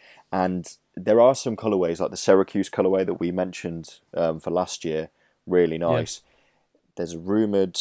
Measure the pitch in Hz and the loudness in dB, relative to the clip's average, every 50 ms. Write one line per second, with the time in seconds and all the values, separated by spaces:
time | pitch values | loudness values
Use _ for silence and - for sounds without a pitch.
0 | _ - - - _ - - 92 90 92 92 90 85 - - _ _ _ - - | _ -20 -20 -20 _ -4 -2 0 0 0 -2 -4 -6 -10 -16 _ _ _ -14 -6
1 | 92 110 107 117 117 127 135 - - 127 110 - - 113 104 95 90 82 85 85 | 0 2 6 6 6 6 6 2 -2 -6 -6 -4 -2 0 0 0 0 0 -2 -2
2 | 90 - 80 - - - 95 95 95 - - 101 95 - - - 95 92 95 95 | -4 -4 -4 -2 4 4 6 6 4 2 0 -4 -4 -2 0 0 0 2 2 2
3 | 95 92 90 - 87 87 90 92 90 92 90 - - 90 85 82 78 - - - | 0 -2 -2 -4 -4 -4 -2 -2 -4 -4 -6 -10 -10 -8 -8 -10 -12 -14 -20 -20
4 | _ - - 85 85 82 80 80 - 90 85 87 90 - - - - 82 78 78 | _ -8 -4 -2 -2 -2 -2 -4 -6 -4 -2 -2 -2 -4 -6 -8 -6 -4 -4 -4
5 | 80 - _ _ _ _ _ _ - - 90 90 87 80 80 82 85 85 80 78 | -6 -8 _ _ _ _ _ _ -4 2 4 4 4 4 2 0 0 0 0 0
6 | 80 - - - _ _ _ _ _ _ _ _ _ _ _ _ _ _ - - | -2 -4 -10 -14 _ _ _ _ _ _ _ _ _ _ _ _ _ _ -8 -8
7 | 87 82 85 82 85 92 101 110 110 104 101 98 95 92 85 - | -8 -8 -8 -8 -4 -2 0 2 2 2 2 0 0 0 -2 -8